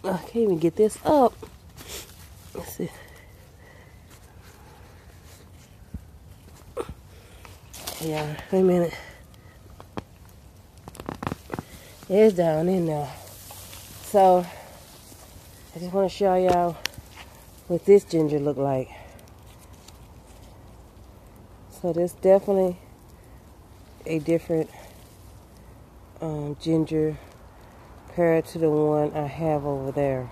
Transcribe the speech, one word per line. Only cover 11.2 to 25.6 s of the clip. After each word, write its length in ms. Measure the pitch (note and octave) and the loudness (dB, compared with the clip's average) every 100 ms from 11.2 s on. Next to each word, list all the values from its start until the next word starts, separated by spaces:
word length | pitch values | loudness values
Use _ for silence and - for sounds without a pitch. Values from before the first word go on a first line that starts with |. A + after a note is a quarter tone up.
| - - - - - - - - - | -10 -12 -10 -14 -12 -20 -20 -20 0
It's 260 | G3 A3 | 6 6
down 320 | F3+ E3 D#3 F3 | 6 2 2 2
in 180 | F#3+ | 0
there. 240 | E3 D3+ C#3 - - - - - - - - - | 0 -4 -6 -12 -18 -20 -20 -20 -20 -20 -20 -18
So 420 | - G3+ F#3+ F3+ F3 - - - - - - - - - - - - | 0 6 8 6 2 -12 -20 -20 -20 -20 -20 -20 -20 -20 -20 -20 -18
I 40 | E3 | -12
just 140 | F3+ | -4
wanna 160 | F#3+ F#3+ | 0 0
show 260 | - G3 | 0 2
y'all 400 | F#3 F#3 F3 F3 D#3+ - - - - - - - - - | 4 4 2 2 -4 -10 -10 -20 -20 -20 -20 -20 -20 -6
what 180 | F3 | -2
this 180 | - G3+ | 6 6
ginger 360 | - E3 D3+ D3 | 6 0 0 0
look 180 | C#3+ B2+ | -2 -2
like. 320 | C#3 C3 B2+ - - - - - - - - - - - - - - - - - - - - - - - - - - - - - | -2 -2 -4 -14 -20 -20 -20 -20 -20 -20 -20 -20 -20 -20 -20 -20 -20 -20 -20 -20 -20 -20 -20 -20 -20 -20 -20 -20 -20 -20 -20 -6
So 120 | F3 | -4
this 200 | E3 F3 | 0 -2
definitely 640 | - F#3+ G3 G3 G3 F#3 F3+ - - - - - - - - - - - - | 2 6 6 6 2 2 -2 -16 -20 -20 -20 -20 -20 -20 -20 -20 -20 -20 -16
a 140 | - D#3+ | -6 -4
different, 500 | D3+ E3 - D#3+ - - - - - - - - - - | 0 -2 0 -2 -2 -10 -20 -20 -20 -20 -20 -20 -20 -20